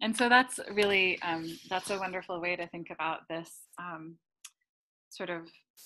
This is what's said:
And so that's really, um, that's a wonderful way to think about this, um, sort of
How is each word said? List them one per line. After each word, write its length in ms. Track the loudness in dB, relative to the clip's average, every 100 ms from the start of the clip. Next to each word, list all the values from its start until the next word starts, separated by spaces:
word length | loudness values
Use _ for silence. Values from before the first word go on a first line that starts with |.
And 140 | -2 2
so 120 | 8
that's 300 | 8 6 0 -4
really, 500 | 2 4 6 4 2
um, 340 | -2 -2 -4 -8 -4
that's 200 | -4 -2
a 80 | -4
wonderful 420 | -4 -6 -6 -4
way 160 | -2 -2
to 100 | -4
think 240 | -8 -10
about 300 | -6 -4 -4 -6
this, 400 | -8 -8 -14 -20 -14
um, 380 | -10 -10 -12 -16 _ _ -20 _ _ _ _ _ _
sort 200 | -10 -8
of 180 | -8 -10 -20 _ _